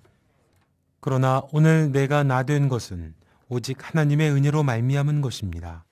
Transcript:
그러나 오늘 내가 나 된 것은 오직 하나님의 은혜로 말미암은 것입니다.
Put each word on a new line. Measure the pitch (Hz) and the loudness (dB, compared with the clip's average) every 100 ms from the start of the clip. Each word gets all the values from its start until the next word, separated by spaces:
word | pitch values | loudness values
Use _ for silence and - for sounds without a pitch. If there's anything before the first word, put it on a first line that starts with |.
| _ _ _ _ _ _ _ _ _ _ - | _ _ _ _ _ _ _ _ _ _ -2
그러나 | 131 131 131 - | 0 2 0 0
오늘 | 151 160 160 151 | 2 4 4 2
내가 | 135 135 147 | 0 2 2
나 | 143 127 | 2 0
된 | 131 147 139 | 0 0 0
것은 | 123 - 87 82 80 _ _ - | -2 -6 -10 -12 -16 _ _ -8
오직 | 123 120 127 - | -8 -6 -10 -4
하나님의 | 160 147 147 156 | 0 2 2 2
은혜로 | 139 143 151 | 2 2 2
말미암은 | 143 113 123 143 143 147 | 0 0 0 0 0 -2
것입니다. | 131 - 98 85 85 82 - | -2 -6 -8 -8 -12 -14 -20